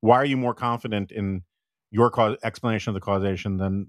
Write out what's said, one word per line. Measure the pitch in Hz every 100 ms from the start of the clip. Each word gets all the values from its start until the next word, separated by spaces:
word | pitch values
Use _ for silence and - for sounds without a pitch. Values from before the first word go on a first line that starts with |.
Why | 110 123
are |
you | 143 135
more | 123
confident | 117 123 120 117 104 95
in | - 101 95 - _ _ _ _
your | 107 120
cau-, | 123 117 131
explanation | 113 - 120 110 -
of |
the | 95
causation | 98 98 98 92 104 95
than, | 95 98